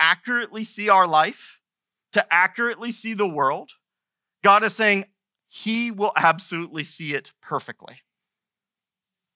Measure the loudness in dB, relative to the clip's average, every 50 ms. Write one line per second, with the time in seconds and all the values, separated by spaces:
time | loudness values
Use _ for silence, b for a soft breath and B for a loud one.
0 | 2 2 2 0 _ -4 -4 -4 -4 -6 -8 -10 -8 -8 -8 -6 2 4 4 6
1 | 4 4 4 2 2 2 -2 -10 -20 -20 -20 _ _ _ _ _ _ _ _ _
2 | _ _ -2 -2 0 2 4 4 4 2 2 -2 -4 -4 -4 -6 -8 -8 -8 -8
3 | -8 -8 -4 -4 -4 -4 -2 0 0 0 0 -2 -8 -14 -20 _ _ _ _ _
4 | _ _ _ _ _ _ _ _ 4 6 6 6 4 0 -2 0 2 2 2 0
5 | -2 -8 _ _ _ _ _ _ _ _ _ -12 -6 -4 -4 -2 -4 -4 -4 -4
6 | -4 -2 -2 2 2 2 2 2 -4 -8 -8 -8 -8 -10 -10 -10 -10 -10 -10 -12
7 | -10 -8 -8 -8 -8 -10 _ _ _ -8 -6 -6 -6 -8 -18 -20 _ -20 -20 -20
8 | _ _ _ _ _ _ _ _ _ _ _ _ _ _ _ _ _ _ _ _
9 | _ _ _ _ _ _ _